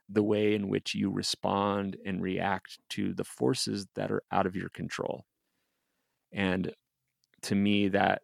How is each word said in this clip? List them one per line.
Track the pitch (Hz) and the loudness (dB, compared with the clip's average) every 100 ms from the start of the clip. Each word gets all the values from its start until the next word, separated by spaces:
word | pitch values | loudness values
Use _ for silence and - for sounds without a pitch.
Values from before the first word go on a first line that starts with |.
| - | -2
the | 104 | 2
way | 104 104 107 | 2 4 2
in | 107 98 | 2 0
which | 101 - | -2 -2
you | 104 98 | -2 -2
respond | 98 98 - 98 98 101 101 98 - | 0 -4 -2 0 2 2 0 -2 -6
and | 98 90 | -6 -4
react | 92 92 92 95 - - - | -2 -2 0 -2 -6 -18 -10
to | - 98 | -4 -4
the | 92 | -4
forces | - - 127 127 113 104 98 | -6 0 0 2 -2 -4 -6
that | 107 101 | -6 -2
are | 104 - | -2 0
out | 95 95 | 0 0
of | |
your | 92 92 | -2 -6
control. | - - - - - - _ _ _ _ _ _ _ _ _ _ | -8 -8 -6 -6 -8 -14 _ _ _ _ _ _ _ _ _ _
And | - 95 92 90 - _ _ _ _ _ _ | -2 2 2 -2 -6 _ _ _ _ _ _
to | - | -2
me, | 101 101 101 101 | 2 4 4 4
that, | 98 95 - | 4 4 2